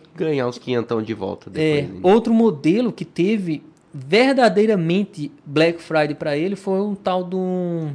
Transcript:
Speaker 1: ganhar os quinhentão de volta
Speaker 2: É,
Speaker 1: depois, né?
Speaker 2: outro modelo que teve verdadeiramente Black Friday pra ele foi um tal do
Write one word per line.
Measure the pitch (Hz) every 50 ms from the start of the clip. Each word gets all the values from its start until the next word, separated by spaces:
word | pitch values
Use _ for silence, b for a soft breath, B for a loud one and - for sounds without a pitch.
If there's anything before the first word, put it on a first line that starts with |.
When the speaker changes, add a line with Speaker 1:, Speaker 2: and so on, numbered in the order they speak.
| - _ -
Speaker 1:
ganhar | - 170 160 151 135 123 123
os | 120 -
quinhentão | - 127 123 120 113 - 120 110
de | 110 107 110
volta | 107 92 95 92 - - - 98
Speaker 2:
É, | 156 156 156 151 143
Speaker 1:
depois, | 143 135
né? | 95 90 151
Speaker 2:
outro | 180 202 233 226 233 233
modelo | 226 233 220 165 135 - 156 185 226 254 214 -
que | - 170
teve | - - - 170 196 226 208 185 170 156 - - - - _ _ _ -
verdadeiramente | 143 131 139 175 220 262 269 277 269 247 214 180 208 214 220 220 185 165 160 175 196 202 196 - 160 147 139 - - -
Black | 147 139 151 160 170 170 170
Friday | - - 160 156 151 147 143
pra | - 156 151 143 147
ele | 165 196 202
foi | 190 - 196 190 190
um | 202 208 196
tal | 196 - 196 185 185 180
do | 175 190 185 185 185 185 180 180 175 170 165 160 151 139